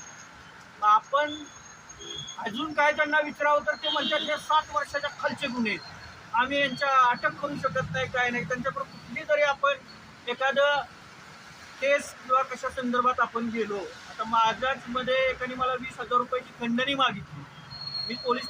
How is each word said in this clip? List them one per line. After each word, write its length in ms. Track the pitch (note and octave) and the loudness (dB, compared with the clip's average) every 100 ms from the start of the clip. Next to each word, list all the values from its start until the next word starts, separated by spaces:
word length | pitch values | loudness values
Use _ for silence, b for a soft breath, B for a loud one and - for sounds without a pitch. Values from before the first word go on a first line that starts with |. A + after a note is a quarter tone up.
| - - - - - - - - | -18 -20 -20 -20 -20 -20 -20 2
मग 60 | G#3+ | 6
आपण 480 | A3 - C#4 D4+ D4+ D4 - - - - - - - - - | 6 6 0 0 -4 -12 -18 -20 -20 -20 -16 -14 -12 -12 -10
अजून 360 | G#3 A3+ D#4 | -6 -4 -2
काय 180 | D4 D4 | 2 4
त्यांना 260 | D4 D4+ D4+ D4 | 4 2 2 0
विचारावं 340 | - D4 D4 | 0 2 2
तर 160 | D4 C#4+ | 2 -2
ते 140 | D#4 | -2
म्हणतात, 300 | D4 D#4 D4+ | -2 0 0
"हे 180 | D4 D4+ | 0 -4
सात 260 | - D#4 D4+ | 2 2 2
वर्षाच्या 360 | D4 C#4 C#4+ C#4+ | -2 -2 -4 -6
खालचे 380 | - D4 - C#4 | -4 -4 -2 -4
गुन्हे 240 | B3 A3 | -2 -2
आहेत, 100 | F3+ - - - - - | -2 -8 -16 -18 -18 -4
आम्ही 280 | A#3 B3+ C#4+ | 0 2 2
यांच्या 480 | C#4 B3 C#4 C4 B3 | 0 0 4 6 6
अटक 260 | A#3+ D4+ - | 4 0 -2
करू 200 | C#4+ C#4+ | -6 -2
शकत 360 | C4 C4 B3+ | -2 -2 -2
नाही, 140 | C4 B3+ | -2 -2
काय 220 | B3+ B3 | 0 0
नाही." 140 | A#3+ | -2
त्यांच्याकडे 400 | A#3+ B3+ - C5+ | -4 -4 -4 -4
कुठली 400 | - - - D#4 D#4 | -8 -12 -14 -8 0
तरी 120 | D4 | 2
आपण 320 | D4 C#4 C#4 C4+ - - - - A#3+ | 2 2 0 0 -6 -20 -20 -12 -8
एखादं 540 | A#3+ C4+ C4+ C#4+ C#4+ A#3+ - - - - - - - - - | 0 2 4 4 2 -2 -10 -20 -20 -20 -20 -20 -20 -20 -2
केस 320 | C4+ C#4+ - | 2 2 0
किंवा 280 | - B3+ C4 | -10 2 2
कशा 280 | C4 B3 B3+ | 2 -4 -6
संदर्भात 500 | C4 B3 B3 B3 B3+ | -4 0 2 4 4
आपण 260 | A#3 A#3 A#3 | 0 0 -2
गेलो, 320 | A3+ G3+ G3+ D#3+ - - | -2 -2 -4 -6 -12 -10
आता 140 | - | -8
माझ्याच 540 | A3 A3+ A3+ A3+ B3+ C4 A#3+ | 2 4 4 4 0 -2 -4
मध्ये 420 | B3 B3 C4 C4 | -2 2 4 2
एकाने 260 | B3 B3+ B3+ | 0 -4 -2
मला 180 | B3+ | -2
वीस 260 | B3 B3+ - | -2 -6 -8
हजार 180 | A#3 B3 | 0 2
रुपयाची 360 | B3 B3+ - - | 2 -2 -6 -6
खंडणी 320 | A#3 A#3 C4 | -2 0 0
मागितली. 500 | C4+ B3+ G3 - - - - - - - - - | 2 2 0 -10 -14 -16 -18 -16 -12 -8 -6 -6
मी 60 | |
पोलीस 320 | A#3 B3 - | -4 -2 -2